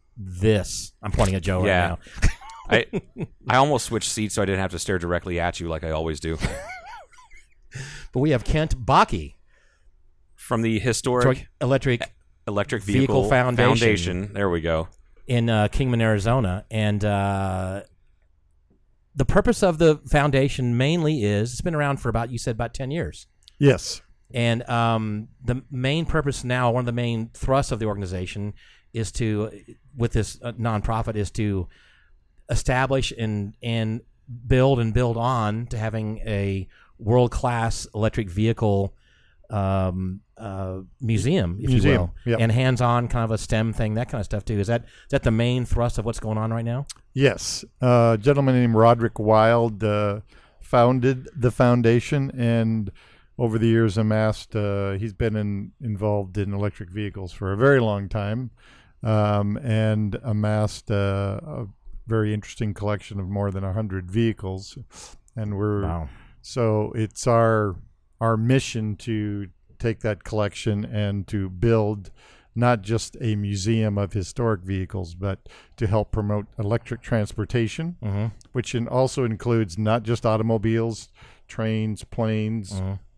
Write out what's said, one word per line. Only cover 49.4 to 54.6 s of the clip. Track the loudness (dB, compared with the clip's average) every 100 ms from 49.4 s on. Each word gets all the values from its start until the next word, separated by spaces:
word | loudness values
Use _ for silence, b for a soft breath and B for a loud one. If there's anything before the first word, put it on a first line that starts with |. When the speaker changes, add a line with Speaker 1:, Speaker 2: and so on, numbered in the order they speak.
| 6 6 2 0
Speaker 3:
uh, | 0 0 0 -2 -8 b b b
founded | 0 4 6 6 2 0 -6 -2
the | 0
foundation | 4 4 6 6 4 2 -2 -2
and | -2 0 2 2 0 -4 b b b b -2
over | 0 2
the | 4
years | 4 4 2
amassed, | 2 2 2 -2 -6
uh, | -4